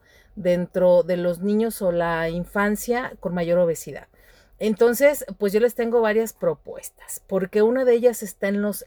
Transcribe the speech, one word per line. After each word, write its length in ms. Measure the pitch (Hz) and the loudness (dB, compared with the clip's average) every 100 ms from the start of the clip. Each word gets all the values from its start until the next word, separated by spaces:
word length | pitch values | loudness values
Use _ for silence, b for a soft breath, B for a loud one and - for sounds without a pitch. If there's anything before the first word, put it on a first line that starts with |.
| b b b - | b b b -6
dentro 680 | 180 175 175 185 180 175 | -2 0 -2 2 4 4
de 140 | 165 175 | 4 0
los 220 | 175 170 | -2 -2
niños 400 | 202 208 226 - | -2 0 -2 -2
o 100 | 190 | -2
la 380 | 170 170 165 165 | 0 0 -2 -2
infancia 840 | 170 175 208 208 208 - 240 262 - | -4 -6 -2 -2 -2 -4 -4 -4 -10
con 140 | 185 | -8
mayor 260 | 180 170 175 | -4 0 2
obesidad. 480 | 175 156 - 135 - b b b b b | 2 -2 -8 -16 -18 b b b b b
Entonces, 680 | 214 214 233 233 285 285 - 196 | -4 2 2 4 2 2 -8 -4
pues 160 | 202 | 0
yo 60 | 208 | 2
les 160 | 240 240 | 2 0
tengo 260 | 233 233 | -2 0
varias 320 | 220 214 226 | 2 0 -2
propuestas, 880 | - 175 151 - - - _ - - - | -4 -4 -4 -10 -16 -18 _ -16 -16 -4
porque 340 | 190 185 208 | -4 -2 2
una 240 | 220 254 254 | 2 4 4
de 80 | |
ellas 300 | 233 247 226 | 4 4 0
está 240 | 208 - 196 | -10 -6 -4
en 140 | 202 | -2
los 240 | 208 196 | -2 -6